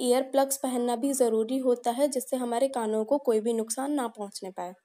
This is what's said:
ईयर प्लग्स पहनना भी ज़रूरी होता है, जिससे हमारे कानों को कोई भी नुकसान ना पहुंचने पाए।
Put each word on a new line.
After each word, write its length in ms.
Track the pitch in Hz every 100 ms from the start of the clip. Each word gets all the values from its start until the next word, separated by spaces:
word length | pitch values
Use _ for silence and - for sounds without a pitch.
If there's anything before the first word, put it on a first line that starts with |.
ईयर 220 | 254 247
प्लग्स 320 | 262 269 277 -
पहनना 380 | 269 254 240 233
भी 160 | 277
ज़रूरी 460 | 269 240 220 220 262
होता 320 | 254 240 240
है, 180 | 240 285
जिससे 280 | 262 240 254
हमारे 320 | 240 233 269
कानों 340 | 269 220 220
को 140 | 214 285
कोई 200 | 285 220
भी 120 | 214
नुकसान 400 | 226 220 - 269
ना 140 | 294 233
पहुंचने 420 | 226 202 - 190
पाए। 240 | 190 180 185